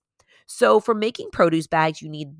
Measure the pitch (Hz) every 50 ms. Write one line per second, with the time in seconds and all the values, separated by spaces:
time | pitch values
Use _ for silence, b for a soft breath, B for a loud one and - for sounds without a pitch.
0 | _ _ _ _ b b b b b b - - 240 220 220 214 - - 226 214
1 | 214 233 240 - - - - - 185 170 160 160 151 - 165 160 160 160 156 -
2 | 156 156 151 151 151 139 147 160